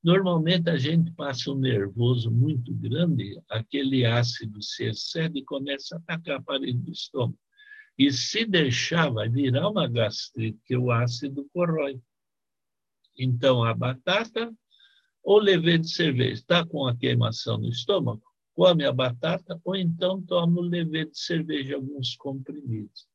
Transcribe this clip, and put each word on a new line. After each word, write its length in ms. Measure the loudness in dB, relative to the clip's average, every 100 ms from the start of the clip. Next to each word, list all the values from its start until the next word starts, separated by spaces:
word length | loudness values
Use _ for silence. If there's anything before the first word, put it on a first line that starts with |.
Normalmente, 680 | 4 4 4 2 2 2 2
a 80 | 0
gente 340 | 2 2 2
passa 400 | -2 -6 -6 -4
um 40 | -2
nervoso 760 | 0 0 -2 0 2 2 2
muito 440 | 2 2 0 -4
grande, 640 | -6 -4 0 2 2 -2 -12 _
aquele 560 | -6 -4 -2 0 2 4
ácido 560 | 4 0 -2 -10 -10
se 240 | -12 -6 -6
excede 540 | -6 -6 -4 -4 -4
e 60 | -6
começa 500 | -6 -6 -6 -8 -14
a 40 |
atacar 380 | -8 -10 -6 -8
a 40 |
parede 380 | -6 -6 -2 -4
do 120 | -4
estômago. 460 | -10 -8 -2 -2 -4 _ _ -20 -20 -20 2
E 140 | 2
se 340 | 2 -2 -2 2
deixar, 640 | 2 2 0 0 2 2
vai 200 | 0 0
virar 400 | 0 2 2 0
uma 180 | 0 0
gastrite, 720 | 0 -2 -2 -10 -6 -6 -6 _
que 100 | -2
o 140 | 2
ácido 580 | 0 0 -4 -6 -8 -8
corrói. 480 | -2 0 0 -2 -6 _ _ _ _ _ _ _ _ _ _ _ -4
Então, 460 | -2 2 4 4
a 100 | 4
batata 800 | 2 -2 -2 0 0 0 -4 -6 -8 _ _ _ _ _ _
ou 160 | 4 6
levedo 460 | 8 4 6 4
de 100 | 2
cerveja, 500 | 0 0 2 0 -2 2
tá 180 | 2 2
com 220 | -4 -2
a 80 | 0
queimação 640 | 0 2 2 -2 -4 -2
no 120 | -2
estômago? 540 | -4 0 0 0 -6 _ _ _ 4
Come 280 | 6 6
a 80 | 2
batata 680 | 0 -2 -2 -4 -4 -6 -10
ou 120 | -6 -2
então 460 | -2 0 -2 -2
toma 380 | -2 0 2 2
o 40 |
levedo 480 | 0 -2 -2 -2 -4
de 80 | -8
cerveja, 560 | -4 -2 -2 -4 -4 -6
alguns 400 | -6 -6 -8 -8
comprimidos. 920 | -8 -8 -10 -12 -8 -8 -8 -16 -20